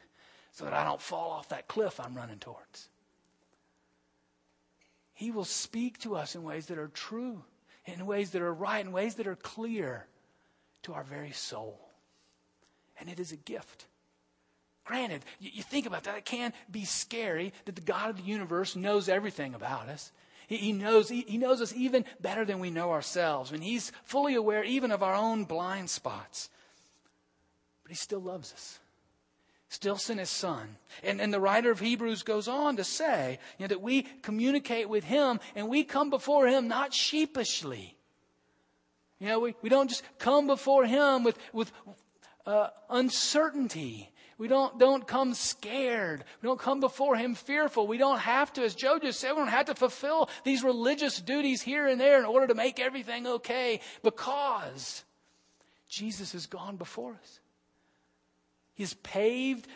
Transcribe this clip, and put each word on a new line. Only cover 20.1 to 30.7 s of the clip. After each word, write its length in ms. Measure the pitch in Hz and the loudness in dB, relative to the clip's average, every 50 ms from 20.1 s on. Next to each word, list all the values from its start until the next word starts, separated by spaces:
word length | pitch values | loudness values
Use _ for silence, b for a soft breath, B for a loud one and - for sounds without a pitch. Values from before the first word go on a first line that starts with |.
| b b b b b b b | b b b b b b b
He, 120 | b 214 226 | b -6 -2
he 140 | 202 220 208 | -2 -2 -2
knows, 360 | 196 202 214 226 220 208 214 | 0 2 6 6 6 6 6
he, 140 | 247 240 240 | 0 -4 -4
he 160 | 220 202 233 | -4 -2 -2
knows 220 | 254 254 262 233 | 2 2 4 2
us 140 | 233 - 214 | 2 -2 -2
even 300 | 247 254 262 254 254 - B B B | -2 0 2 2 2 2 B B B
better 240 | - 185 196 220 220 | -6 -4 -2 -2 -2
than 160 | 202 196 185 | -2 -2 -2
we 100 | 185 180 | -4 -4
know 220 | 165 165 175 175 165 | -2 -2 0 0 0
ourselves. 580 | 147 139 - - 180 170 160 147 135 131 131 | 0 -2 -2 0 0 2 2 2 0 -2 -6
And 140 | 151 156 160 | -8 -8 -4
he's 260 | 202 240 233 - - B B B | -4 -4 -4 -4 -8 B B B
fully 320 | - 240 277 285 294 262 | -2 0 2 2 4 2
aware 260 | 233 214 214 208 214 202 | 2 2 2 2 2 0
even 300 | 220 254 269 247 240 208 | 0 0 0 2 0 0
of 100 | 190 196 | 2 2
our 120 | 190 190 | 2 2
own 280 | 202 220 226 226 220 202 | 2 2 2 0 0 -2
blind 480 | 151 165 165 175 185 190 196 180 175 | -2 -2 -4 -2 -2 -4 -6 -6 -6
spots. 600 | - - - 123 104 95 87 - - - - - b b b b b b b b b b b _ _ _ _ _ _ _ _ _ _ _ _ _ _ _ _ | -8 -6 -6 -8 -8 -8 -12 -14 -12 -14 -14 -14 b b b b b b b b b b b _ _ _ _ _ _ _ _ _ _ _ _ _ _ _ _
But 80 | - | -14
he 60 | 170 | -12
still 240 | - - - 208 196 | -10 -6 -6 -6 -6
loves 320 | 185 185 185 175 143 - - | -4 -6 -8 -8 -10 -14 -16
us. 260 | - - - - - _ _ _ _ _ _ _ _ _ _ _ _ _ _ _ _ _ _ | -16 -18 -18 -18 -20 _ _ _ _ _ _ _ _ _ _ _ _ _ _ _ _ _ _
Still 280 | - - - 202 202 196 | -14 -6 -2 -2 -2 -2
sent 220 | - - 226 202 | -2 -4 -4 -4
his 100 | 185 - | -4 -4
son. 460 | - - - 180 151 117 110 110 | -4 -2 -2 -2 -2 -4 -6 -12